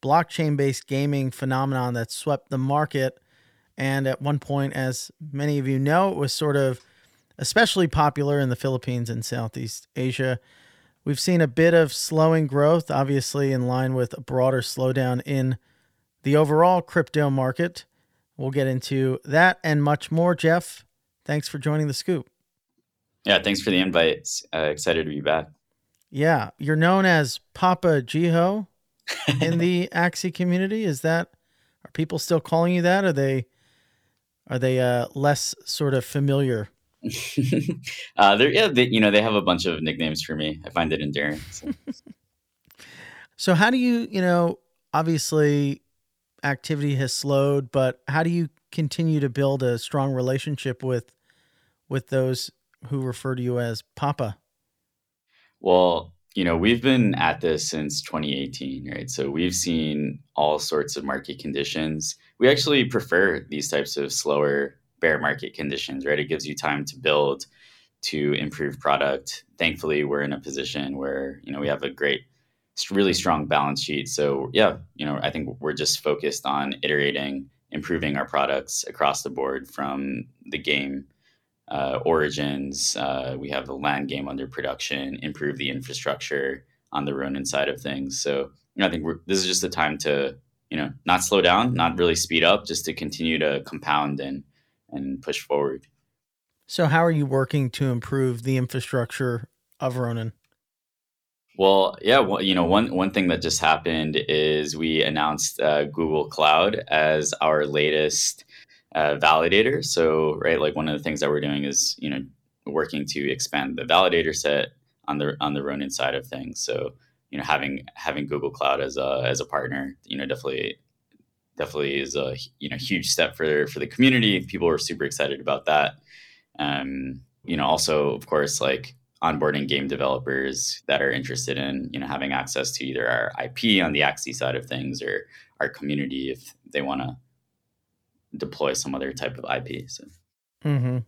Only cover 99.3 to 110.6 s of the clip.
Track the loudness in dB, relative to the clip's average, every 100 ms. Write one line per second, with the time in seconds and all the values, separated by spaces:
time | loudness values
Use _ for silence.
99.3 | -2 -6 _ _ _ -4 -2 -2 -2 -6
100.3 | -10 _ _ _ _ _ _ _ _ _
101.3 | _ _ 4 6 8 6 2 4 4 4
102.3 | 2 2 4 6 4 4 0 0 2 2
103.3 | 2 0 2 4 4 2 -2 0 -2 0
104.3 | 2 2 2 -2 -2 0 2 2 2 -2
105.3 | -2 -6 0 2 2 0 -2 0 0 -2
106.3 | 2 4 6 4 0 0 2 4 2 0
107.3 | 0 2 2 2 2 2 2 2 0 -2
108.3 | -4 -18 -20 -20 _ _ -2 0 2 4
109.3 | 6 6 4 4 0 -2 2 2 4 0
110.3 | 0 0 2